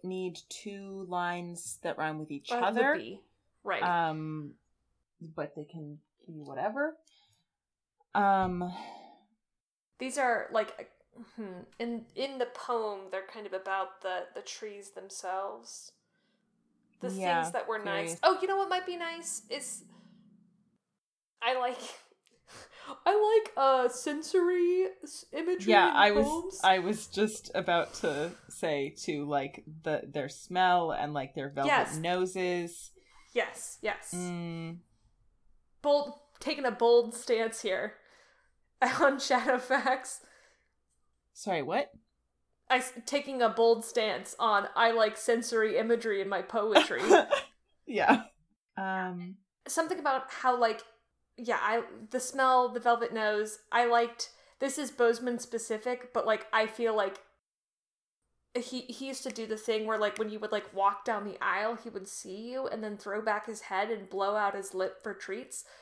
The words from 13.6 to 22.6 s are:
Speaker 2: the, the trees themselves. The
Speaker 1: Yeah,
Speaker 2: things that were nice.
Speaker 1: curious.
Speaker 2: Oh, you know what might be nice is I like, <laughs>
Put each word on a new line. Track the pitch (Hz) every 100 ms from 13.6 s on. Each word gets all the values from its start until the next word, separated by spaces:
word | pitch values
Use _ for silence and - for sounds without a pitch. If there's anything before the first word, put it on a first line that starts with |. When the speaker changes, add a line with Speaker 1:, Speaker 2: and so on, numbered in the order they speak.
| 196 190 185 -
Speaker 2:
the, | 190 180 180 208
the |
trees | - - 214 202 202
themselves. | 185 190 - 185 190 202 226 233 - - _ _ _ _ _ _ _ _ _ _ _
The | 190
Speaker 1:
Yeah, | 190 185 170
Speaker 2:
things | 165
that | 170 -
were | 220
nice. | 202
Speaker 1:
curious. | 196 165 170
Speaker 2:
Oh, | 339 370
you | 370
know | 392
what | 359
might | 359 359
be | 349
nice | 330 330 330 - -
is | 277 285 - - - - - - _ _ _ _ _ _ _ _ _ _ _
I | 233 254
like, | 247 - - - - _ _ _ _
<laughs> | -